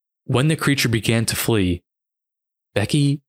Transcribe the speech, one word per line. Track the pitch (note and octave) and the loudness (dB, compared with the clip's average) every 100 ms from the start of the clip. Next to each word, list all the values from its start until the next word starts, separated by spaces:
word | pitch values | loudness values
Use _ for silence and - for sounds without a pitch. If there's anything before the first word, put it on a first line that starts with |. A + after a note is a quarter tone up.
| _ _ | _ _
When | - B2 D3+ | -4 0 0
the | D#3 | 0
creature | - C3+ B2 | 0 0 0
began | A2+ - A#2 A2 | 0 0 0 -2
to | - | -4
flee, | - A2 F#2 F2 - _ _ _ _ _ _ _ _ | 0 0 0 -2 -8 _ _ _ _ _ _ _ _
Becky | G#2+ G#2 D3+ C#3+ C#3+ | -4 0 2 2 -2